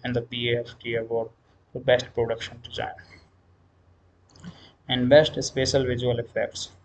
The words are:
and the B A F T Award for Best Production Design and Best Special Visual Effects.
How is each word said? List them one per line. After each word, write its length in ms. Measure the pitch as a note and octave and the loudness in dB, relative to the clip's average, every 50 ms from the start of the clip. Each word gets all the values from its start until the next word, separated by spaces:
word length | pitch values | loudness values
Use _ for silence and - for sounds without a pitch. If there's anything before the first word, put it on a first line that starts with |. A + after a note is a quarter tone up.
| - | -4
and 100 | B2 B2 | -4 -2
the 60 | A#2+ | -2
B 300 | A#2 - B2 A#2+ A#2+ A#2 | -4 -4 -6 -4 -2 0
A 100 | A#2 A#2+ | 0 0
F 140 | A#2 - - - | -2 -6 -12 -12
T 120 | - A#2 A#2 | -6 -4 -4
Award 340 | A2+ A2+ A2+ A2+ A2+ A2+ A2+ - _ _ _ _ _ _ _ | -2 -2 -2 -2 -4 -4 -6 -10 _ _ _ _ _ _ _
for 80 | - - | -12 -2
Best 320 | - B2+ B2 A#2+ - - - | 2 4 4 4 2 0 -4
Production 460 | B2 A#2 A2 A2+ - - - - - | -2 -2 -2 -2 -6 -8 -10 -14 -16
Design 320 | - - - A#2+ A2+ - - - - - - - - _ _ _ _ _ _ _ _ _ _ _ _ _ _ _ _ _ _ _ _ _ - - - - - - - - - _ _ - | -16 -12 -8 -8 -8 -8 -8 -12 -18 -20 -20 -20 -20 _ _ _ _ _ _ _ _ _ _ _ _ _ _ _ _ _ _ _ _ _ -20 -20 -20 -20 -20 -20 -20 -20 -20 _ _ -4
and 200 | B2+ B2+ B2 B2 | -2 0 4 8
Best 340 | C#3+ D3+ D#3 D3+ - - | 8 8 8 6 2 -4
Special 420 | C3+ - - C3+ C3 B2+ - C3+ C3 | -6 -4 -2 -2 0 2 2 2 2
Visual 340 | B2+ B2 A#2+ B2 B2 A#2 A#2 | 0 -2 -2 0 0 0 -2
Effects. 520 | A2+ - - A2+ G#2 - - - - - - - | -4 -6 -4 -6 -6 -6 -6 -10 -14 -14 -16 -20